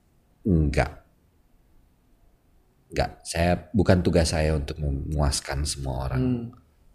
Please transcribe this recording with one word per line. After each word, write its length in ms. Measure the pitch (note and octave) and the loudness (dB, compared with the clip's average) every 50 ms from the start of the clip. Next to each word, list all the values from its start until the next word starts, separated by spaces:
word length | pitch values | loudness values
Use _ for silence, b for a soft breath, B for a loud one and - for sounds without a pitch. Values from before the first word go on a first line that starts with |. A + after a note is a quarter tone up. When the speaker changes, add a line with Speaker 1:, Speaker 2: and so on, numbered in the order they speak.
| _ _ _ _ _ _ _ _ - | _ _ _ _ _ _ _ _ 0
Speaker 1:
enggak. 560 | G#2+ F2 D#2 D2+ C2+ - C#2 B1+ - - - - _ _ _ _ _ _ _ _ _ _ _ _ _ _ _ _ _ _ _ _ _ _ _ _ _ _ _ _ _ _ _ _ _ _ _ _ _ | 2 2 4 2 2 2 0 -2 -2 -6 -12 -20 _ _ _ _ _ _ _ _ _ _ _ _ _ _ _ _ _ _ _ _ _ _ _ _ _ _ _ _ _ _ _ _ _ _ _ _ _
Enggak. 320 | - - - - - - - | -4 -4 -4 -4 -6 -12 -12
Saya, 460 | - - E2 E2+ F2 F2+ E2+ - - | -6 -2 0 2 2 2 0 -2 -2
bukan 300 | - G2+ E2+ G2+ F#2+ F2+ | 0 2 4 4 4 4
tugas 260 | E2+ F#2+ E2 F2 E2 - | 4 4 4 4 2 2
saya 240 | E2+ D#2 D#2 D#2 | 2 0 2 2
untuk 240 | D#2 D2+ C#2+ D2 C#2+ | 0 0 -2 -4 -6
memuaskan 880 | D2+ D2 C#2+ C#2 C#2 D2+ D#2+ D#2 D2 D2 C#2+ - - - - C#2 C#2 D2 | -4 -4 -4 -4 -4 -4 -4 -2 0 0 0 0 -2 -4 -6 -4 -4 -4
semua 400 | C2+ - C#2 C2+ C2 B1+ B1+ - | -4 -6 -6 -6 -6 -4 -4 -4
orang. 160 | - B2+ B2+ | -4 -2 -2
Speaker 2:
Hmm. 240 | B2+ B2+ B2 A#2+ A#2 A#2 - - - _ _ _ _ _ | 0 0 -2 -2 -4 -8 -14 -18 -20 _ _ _ _ _